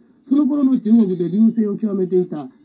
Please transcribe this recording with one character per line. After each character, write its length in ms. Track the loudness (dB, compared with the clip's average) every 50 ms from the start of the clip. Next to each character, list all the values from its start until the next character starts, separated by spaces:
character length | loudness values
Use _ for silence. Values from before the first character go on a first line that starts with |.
| _ _ _ _ _ -2
そ 60 | 0
の 120 | 0 0
頃 160 | 0 0 0 0
の 160 | 0 0 0
中 100 | 2 2
国 260 | 4 4 4 2 0
で 140 | -2 -4 -2
隆 240 | 0 2 2 2 2
盛 140 | 0 -2
を 100 | -2 -4
極 180 | -4 -4 -4 -4
め 120 | -4 -2
て 120 | 0 0 0
い 60 | 0
た、 240 | -2 -6 -12 -12 -14 -18 _ _